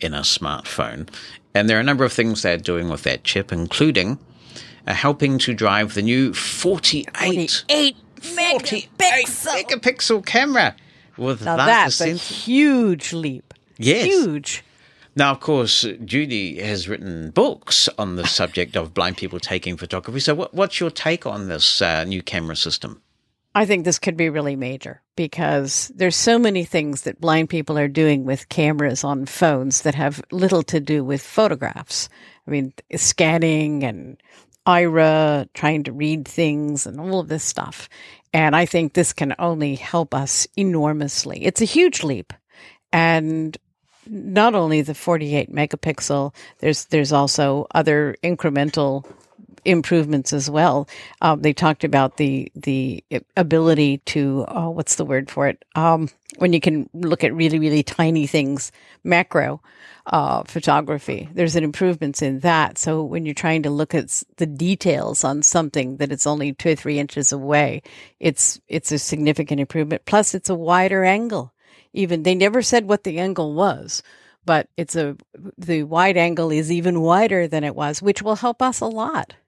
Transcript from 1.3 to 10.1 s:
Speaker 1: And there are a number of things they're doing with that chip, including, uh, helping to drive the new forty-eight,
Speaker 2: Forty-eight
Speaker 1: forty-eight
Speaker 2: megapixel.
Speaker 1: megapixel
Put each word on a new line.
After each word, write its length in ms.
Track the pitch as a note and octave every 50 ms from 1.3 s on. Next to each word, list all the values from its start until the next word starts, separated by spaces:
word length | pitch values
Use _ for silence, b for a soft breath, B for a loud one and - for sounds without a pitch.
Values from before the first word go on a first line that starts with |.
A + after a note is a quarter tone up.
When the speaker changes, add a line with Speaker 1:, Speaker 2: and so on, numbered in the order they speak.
| B B B _ -
Speaker 1:
And 140 | G2+ G#2+ A2
there 80 | A2
are 40 | A2
a 40 | A#2+
number 200 | C#3+ C#3+ B2+ C3+
of 80 | A#2+
things 300 | - - A2+ A2+ G#2+ -
they're 140 | - F#2 E2+ E2+
doing 300 | - F2+ F2 E2+ F2 E2+
with 140 | D2+ C#2+ -
that 180 | C2 B1+ - -
chip, 280 | - - G2 G2 -
including, 680 | F#2 E2+ E2+ F2+ - - D3 D#3 B2+ F#2+ F2+ G#2 C#3 - - - B B B B B B B B B B B
uh, 60 | - F#2+
helping 440 | - - C#3+ C#3+ - D3 C3+ C3+ B2+
to 140 | - B2 A#2
drive 400 | G#2 A2 G2+ G2 G#2 G#2+ G#2 -
the 80 | G2+
new 300 | G#2 A2+ B2 C3 C3+ A#2 -
forty-eight, 1300 | - - - - - - F3+ G3 D#3+ - - D#3 D3 - - - - - F#3 F3+ E3+ E3 - - - - -
Speaker 2:
Forty-eight 280 | D4 D4+ D4 C#4 B3 - - _ _ -
Speaker 1:
forty-eight 680 | - E4 F4 F4 F4 F4 D4+ A#3+ - - G#3+ G3+ - - _ -
Speaker 2:
megapixel. 680 | F#4+ F4+ - C4 B3 - - - - D#4 C#4+ - -
Speaker 1:
megapixel 640 | - C#4 A#3 - B3 - - - -